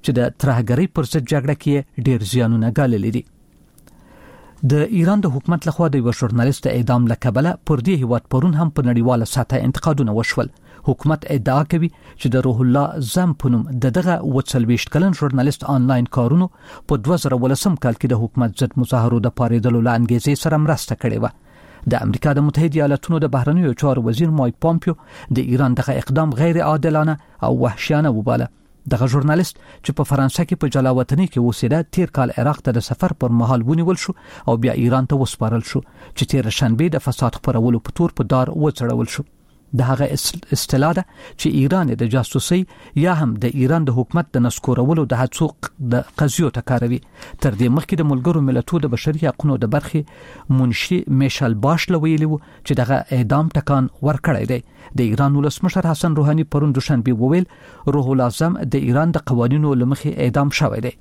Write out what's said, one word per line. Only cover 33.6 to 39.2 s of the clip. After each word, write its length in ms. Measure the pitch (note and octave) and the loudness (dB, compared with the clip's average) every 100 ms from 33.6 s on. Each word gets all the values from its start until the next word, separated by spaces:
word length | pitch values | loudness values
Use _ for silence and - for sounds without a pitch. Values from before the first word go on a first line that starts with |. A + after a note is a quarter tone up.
ونیول 340 | A2+ D#3+ E3+ F3+ | 0 0 0 -2
شو 180 | - - - - - | -4 -10 -14 -8 -2
او 100 | A#2 | 0
بیا 140 | B2 | 0
ایران 340 | A2+ A#2+ C3 B2+ | 0 2 2 0
ته 100 | C#3+ | 0
وسپارل 460 | B2+ - A2 A#2 | -2 -2 -2 -2
شو 180 | - - - - - - | -2 -6 -6 -20 -16 -6
چې 80 | - | -2
تیره 240 | C3+ A2 | 0 -2
شنبې 400 | - - A#2 E3+ | -2 0 2 0
د 80 | D#3 | 0
فساد 340 | - - B2 | -4 -2 -2
خپرولو 480 | - - A2+ A#2 A#2 | -2 -2 0 2 0
په 120 | - | -4
تور 180 | - E3+ | -2 -2
په 140 | - | -2
دار 240 | A#2+ C3 B2+ | -2 0 0
وځړول 600 | - D3 - A#2+ A#2+ A#2 | 0 -2 -2 -4 -2 -4
شو. 140 | - | -6